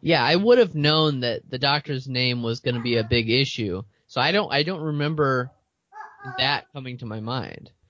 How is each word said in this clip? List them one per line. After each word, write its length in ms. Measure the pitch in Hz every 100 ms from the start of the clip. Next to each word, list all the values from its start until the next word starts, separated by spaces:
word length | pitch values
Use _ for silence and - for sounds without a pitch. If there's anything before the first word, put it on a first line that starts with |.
yeah, 220 | - 160
I 120 | 123 170
would 220 | 214 247
have 180 | 202 147
known 440 | 147 156 156 135
that 300 | 123 113 -
the 80 | 127
Doctor's 480 | 139 147 147 135 131
name 380 | 127 127 123
was 160 | 117 120
gonna 200 | 127 123
be 160 | 120 117
a 80 |
big 240 | 110 120 113
issue. 540 | 120 135 - 104 90 - _ _
So 140 | -
I 100 | 139
don't, 220 | 196 202
I 100 | 139
don't 200 | 156 185
remember 680 | 156 147 147 156 139 131 127 _ _ _ _ - - - 127 -
that 280 | 131 143 -
coming 260 | 143 131 123
to 80 | 120
my 120 | 107
mind. 540 | 110 127 71 50 - _